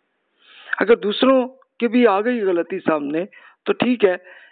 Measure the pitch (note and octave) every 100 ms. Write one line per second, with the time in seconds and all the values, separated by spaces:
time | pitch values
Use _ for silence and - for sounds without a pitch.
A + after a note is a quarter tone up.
0 | _ _ _ _ _ - - - F#3+ A3
1 | G3 G3 B3+ C4 B3+ - _ - A#3 A#3+
2 | A#3+ G3 G#3+ B3 G3 F3 E3 F#3 - D#3
3 | C#3+ D#3 G3 - - _ - G3 A3+ A#3+
4 | F#3+ F3+ - - -